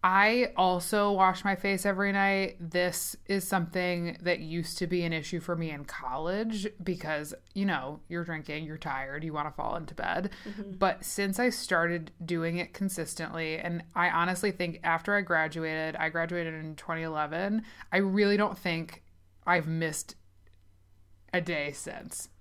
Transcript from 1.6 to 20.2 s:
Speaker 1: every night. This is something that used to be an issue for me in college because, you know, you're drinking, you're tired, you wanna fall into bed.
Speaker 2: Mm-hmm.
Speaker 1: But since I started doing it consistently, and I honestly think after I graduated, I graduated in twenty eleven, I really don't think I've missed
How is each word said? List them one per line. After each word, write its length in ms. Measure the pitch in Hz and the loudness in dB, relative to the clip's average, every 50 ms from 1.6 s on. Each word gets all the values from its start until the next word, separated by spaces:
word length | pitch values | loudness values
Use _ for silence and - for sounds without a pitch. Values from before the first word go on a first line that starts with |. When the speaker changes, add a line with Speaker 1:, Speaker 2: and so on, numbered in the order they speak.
| - 202 196 190 185 | 2 0 0 2 2
Speaker 1:
every 240 | 202 196 190 202 202 | 0 2 2 2 2
night. 460 | 196 196 196 196 196 196 196 190 - - | 2 4 4 4 4 2 0 -2 -4 -8
This 560 | 170 165 - 180 180 180 175 - - - - - - | -12 -2 0 2 2 2 0 -2 -4 -6 -8 -10 -4
is 200 | - 196 196 180 | 0 0 0 0
something 680 | 190 - 185 170 165 - 185 180 180 180 175 170 170 - - | 2 0 0 0 0 -2 0 0 0 0 0 -2 -4 -6 -4
that 200 | 175 175 175 - | 0 0 0 0
used 380 | 156 156 160 170 165 165 - - | -2 -4 -4 -4 -4 -4 -4 -4
to 100 | 185 165 | -2 0
be 160 | 180 180 175 | 0 2 2
an 80 | 170 165 | 2 0
issue 260 | 160 147 - - 170 | -2 -4 -2 -4 -4
for 160 | 165 - 175 | -2 -2 -2
me 160 | 165 165 160 | -2 -2 -4
in 140 | 151 143 147 | -4 -6 -10
college 800 | - - - - 131 127 139 156 165 185 202 226 226 220 208 190 214 - - 180 | -10 -10 -8 -6 -4 -4 -2 -2 -2 0 0 0 -2 -2 -2 -4 -4 -6 -6 -4
because, 500 | 190 185 175 - 156 156 151 151 151 - - - - - | -4 -4 -2 -2 -2 -2 -2 -4 -6 -10 -14 -16 -12 -4
you 100 | 196 196 | 0 0
know, 340 | 196 175 143 131 135 151 - - - | 2 2 0 -2 -4 -8 -10 -10 -6
you're 160 | 170 170 170 | -6 -4 -4
drinking, 400 | 170 165 156 147 - 151 156 160 | -4 -6 -8 -6 -6 -6 -6 -4
you're 140 | 156 156 147 | -6 -8 -6
tired, 440 | - 160 135 131 135 135 135 151 151 | -6 -4 -4 -4 -4 -6 -6 -6 -6
you 100 | 160 151 | -4 -4
wanna 200 | 151 147 151 - | -2 -4 -4 -4
fall 240 | - - - - | -4 -4 -4 -2
into 180 | 165 160 151 - | -4 -6 -8 -8
bed. 360 | - - - - - 180 196 - - - | -4 -2 0 0 0 -2 -4 -6 -8 -12
Speaker 2:
Mm-hmm. 280 | 214 202 202 202 196 190 | -12 -10 -8 -8 -10 -2
Speaker 1:
But 320 | 185 196 190 - - - | 2 2 2 2 0 -4
since 340 | - - - 202 202 190 - | -8 -2 0 0 0 2 2
I 120 | 247 254 | 2 2
started 600 | 247 - - - 185 170 165 170 170 175 165 156 - - 170 | 2 0 -2 2 2 4 4 4 0 -2 -4 -6 -12 -12 -6
doing 320 | 165 175 165 165 165 165 | -2 -2 0 0 0 0
it 180 | 175 175 - - | -2 -4 -4 -4
consistently, 840 | - 196 196 185 - 160 151 - - 165 160 - 165 160 160 160 160 | -4 -2 -2 -2 -2 -4 -4 -4 -6 -6 -6 -4 -4 -2 -2 -4 -4
and 260 | - 175 170 170 170 - - | -4 -2 -4 -4 -6 -4 0
I 160 | - 175 180 | 2 2 4
honestly 400 | 165 165 170 180 185 180 - 208 | 4 4 2 2 2 2 0 0
think 300 | 185 - 180 170 160 165 - | 0 2 -2 -2 -2 -2 0
after 320 | 170 165 165 165 - 202 | 2 2 2 2 2 2
I 60 | 202 | 2
graduated, 760 | 196 165 175 160 160 160 156 165 160 160 156 160 156 160 156 | 2 4 2 4 4 2 0 -2 -2 -2 0 0 -2 -2 -2
I 140 | 160 160 160 | 0 -2 0
graduated 460 | 160 165 165 165 175 175 170 165 160 | 2 0 0 0 0 -2 -2 -2 -4
in 200 | 160 156 160 156 | -6 -8 -8 -10
twenty 280 | 151 - - 165 165 160 | -10 -6 -6 -4 -4 -2
eleven, 600 | 160 160 151 151 147 156 165 185 202 208 220 220 - - - - - - | -2 0 0 -2 0 0 -2 0 2 0 0 -2 -4 -14 -18 -14 -2 2
I 60 | 190 | 2
really 380 | 196 196 190 202 208 202 202 | 2 4 4 6 6 6 6
don't 220 | 208 208 202 196 - | 4 4 2 0 -2
think 460 | - 185 170 165 165 160 - - - - - - - - _ - - | -2 0 0 0 -2 -6 -10 -18 -20 -20 -20 -20 -20 -20 _ -8 2
I've 220 | - 175 175 156 156 | 4 4 4 4 2
missed 480 | 160 160 165 160 151 - - - - - | 0 0 0 0 -2 -4 -8 -10 -14 -18